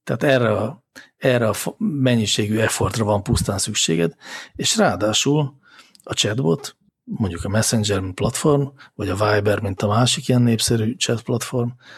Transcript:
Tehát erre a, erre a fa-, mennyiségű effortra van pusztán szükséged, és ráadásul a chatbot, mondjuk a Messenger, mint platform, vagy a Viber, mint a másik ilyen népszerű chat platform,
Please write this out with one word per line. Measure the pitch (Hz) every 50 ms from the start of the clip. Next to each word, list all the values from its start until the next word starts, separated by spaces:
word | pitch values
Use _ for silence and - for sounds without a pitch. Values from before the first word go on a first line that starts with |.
| -
Tehát | - 131 123
erre | - 147 135 127 120 110
a, | 104 95 107 117 156 - _ _ - - - - _
erre | - - 135 123 120 117 107
a |
fa-, | 104 - - - - -
mennyiségű | 214 208 156 143 131 127 123 117 107 101 - - 107 104 110 110
effortra | 110 104 - - 110 98 98 113 110
van | 101 104 101
pusztán | 98 - - - - - 98 95
szükséged, | - - 104 - - - 82 85 85 82 - _ - - - - - - -
és | - - - -
ráadásul | 226 202 147 95 - 104 107 104 - - 139 143 151 147 135 - _ _ _ - - - _ _ _
a | - - -
chatbot, | - - 104 107 120 143 165 160 - - - - _ _ _ _ _ _
mondjuk | - 220 - 110 92 85 82 -
a | 101
Messenger, | 95 113 113 - - 113 104 104 101 95
mint | 95 92 92
platform, | - 101 117 - - - 156 147 143 143 135 - - - - _
vagy | - 104 101
a | 107
Viber, | 101 107 107 104 104 101 107 101 98
mint | 104 101 95 -
a | -
másik | 104 104 113 127 120 - - - -
ilyen | 127 123
népszerű | 120 120 113 110 - - 120 113 110 113 123
chat | - - - 120 113
platform, | - - 123 120 - - - 127 120 123 123 - - - -